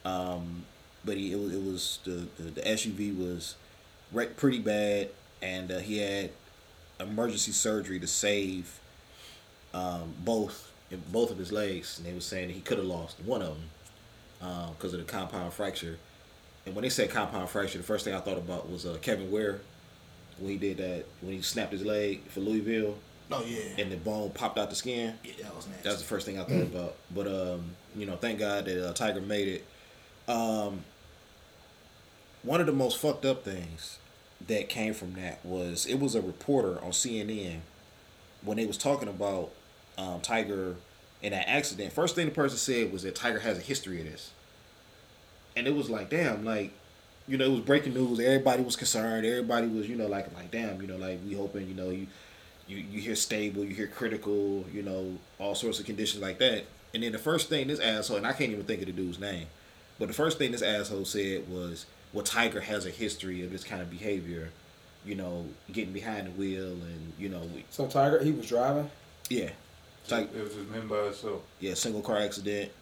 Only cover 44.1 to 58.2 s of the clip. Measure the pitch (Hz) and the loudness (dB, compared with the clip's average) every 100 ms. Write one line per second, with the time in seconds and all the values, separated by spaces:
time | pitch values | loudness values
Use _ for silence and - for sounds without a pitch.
44.1 | 73 - - - - - - - - - | -10 -14 -16 -20 -20 -20 -20 -20 -20 -20
45.1 | - - - - 120 123 147 113 110 95 | -20 -20 -20 -8 0 2 2 2 -2 2
46.1 | 160 156 104 110 107 101 - - - - | 4 4 2 0 0 -2 -8 -20 -20 -20
47.1 | - - 135 131 131 113 143 143 127 127 | -20 -4 4 6 6 8 6 6 2 4
48.1 | 117 120 135 135 127 123 - 120 110 110 | 6 8 8 8 6 2 0 2 2 2
49.1 | 113 110 120 113 120 117 110 107 120 107 | 2 2 2 4 4 4 2 0 0 0
50.1 | 98 90 85 90 113 113 95 95 95 92 | 0 -2 -8 -6 -4 -2 -4 -6 -4 -4
51.1 | 90 98 101 101 101 95 95 92 92 95 | -4 -4 -2 -2 -2 -6 -4 -2 -2 -6
52.1 | - - - - - - 98 101 104 107 | -12 -20 -20 -20 -20 -12 -10 -6 -6 -2
53.1 | 107 - 107 104 98 101 95 101 - 117 | 0 2 2 0 0 -4 -2 -4 -2 -2
54.1 | 107 104 104 101 98 92 101 98 95 95 | -2 2 2 4 0 -2 -6 -4 -2 -4
55.1 | 90 - - 101 101 117 104 104 104 107 | -6 -12 -4 -2 0 0 -2 -4 -2 0
56.1 | 104 98 92 127 107 - - - 113 117 | 0 -2 4 6 6 -4 -18 -8 -4 -2
57.1 | 110 151 165 - 151 135 147 113 107 107 | 0 2 2 2 2 2 2 2 2 2
58.1 | 104 | 0